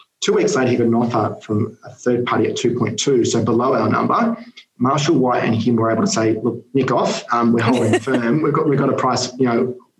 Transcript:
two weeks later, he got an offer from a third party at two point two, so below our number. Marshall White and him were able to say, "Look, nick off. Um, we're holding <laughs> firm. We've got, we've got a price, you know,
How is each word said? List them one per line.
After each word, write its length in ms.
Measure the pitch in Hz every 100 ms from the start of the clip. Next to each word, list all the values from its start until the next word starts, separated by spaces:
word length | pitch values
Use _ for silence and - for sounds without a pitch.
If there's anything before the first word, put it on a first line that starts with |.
| _ _
two 120 | -
weeks 220 | 202 - 139
later, 140 | 123
he 40 | 120
got 100 | 117
an 60 |
offer 420 | 113 117 113 104 -
from 340 | - 107 123 - -
a 40 |
third 360 | - 123 120 123
party 220 | 120 -
at 60 | -
two 220 | 123 117
point 220 | 110 -
two, 260 | - 127 101
so 180 | 113
below 300 | 107 113 123
our 160 | 123 110
number. 480 | 110 - 185 233 233 - - - -
Marshall 380 | 123 147 151 147
White 260 | 127 120
and 120 | - 110
him 220 | 107 113
were 120 | 113
able 120 | 113
to 60 | -
say, 240 | 113 110 110
"Look, 240 | 120 - -
nick 180 | 135 127
off. 320 | 123 - - -
Um, 200 | 120 117
we're 80 | 117
holding 340 | 113 123 113 -
<laughs> 80 | 131
firm. 340 | 127 117 151
We've 100 | 156
got, 140 | 160 156
we've 100 | 135
got 100 | 139
a 60 | 120
price, 360 | 131 139 - -
you 80 | 127
know, 280 | 117 127 - -